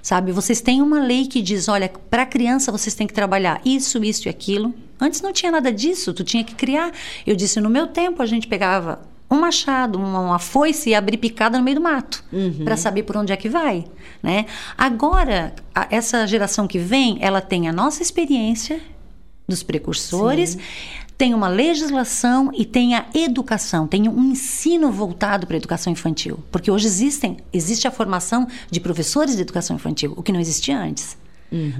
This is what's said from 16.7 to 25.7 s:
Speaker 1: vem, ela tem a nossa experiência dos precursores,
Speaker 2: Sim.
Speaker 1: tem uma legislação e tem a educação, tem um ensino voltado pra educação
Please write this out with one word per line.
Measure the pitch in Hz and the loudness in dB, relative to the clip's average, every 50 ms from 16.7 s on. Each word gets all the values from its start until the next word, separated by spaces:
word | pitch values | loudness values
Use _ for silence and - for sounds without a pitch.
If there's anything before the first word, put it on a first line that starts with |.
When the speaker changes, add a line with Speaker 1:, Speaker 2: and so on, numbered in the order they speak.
| - 185 | -2 -2
Speaker 1:
vem, | 175 180 220 269 269 240 196 - | -2 2 2 4 4 2 2 2
ela | - 196 196 190 190 | 0 2 2 0 0
tem | - 196 175 170 165 | 0 0 0 0 0
a | 165 | 0
nossa | 170 214 294 294 - 349 | 0 0 0 0 -2 -4
experiência | - - - 330 269 285 247 220 220 233 226 - - 302 320 - - - - - - - - - - - - - | -2 -2 0 0 2 2 2 2 0 0 -2 -2 -6 -6 -8 -8 -12 -18 -20 -20 -20 -20 -20 -20 -20 -20 -14 -6
dos | - 185 170 - | -4 -4 -4 -4
precursores, | - 160 151 - - 160 - - - 180 180 208 233 277 320 349 339 | -4 -4 -4 -2 -4 -6 -4 -4 -2 -2 2 2 2 4 2 2 0
Speaker 2:
Sim. | 175 185 - - - - - - - - - - - - | -2 -6 -10 -12 -14 -14 -14 -14 -14 -14 -14 -8 -2 0
Speaker 1:
tem | 269 254 233 | 2 2 4
uma | 220 202 185 | 4 2 2
legislação | 180 196 269 330 339 294 320 294 277 269 247 233 - - - 240 247 262 269 269 277 | 4 4 4 4 2 2 0 0 0 0 0 -2 -2 0 2 4 4 4 4 2 2
e | 403 226 | 0 0
tem | - - 247 247 240 240 | 2 4 4 4 4 4
a | 233 - - - | 2 0 0 0
educação, | 311 330 320 240 262 - - 226 202 - - - 165 160 | 0 2 2 0 0 0 0 -2 -2 -2 0 0 0 0
tem | 151 - 196 208 226 | 2 2 2 2 2
um | 220 240 254 269 | 4 4 2 2
ensino | 262 262 - - - - - 311 339 339 311 269 | 2 0 -2 -4 -4 -2 0 2 4 4 4 2
voltado | 208 190 208 180 175 - 220 202 202 202 175 | 2 0 -2 -4 -2 -2 0 0 0 0 -2
pra | 175 170 160 | -2 -2 -2
educação | - - | -2 -2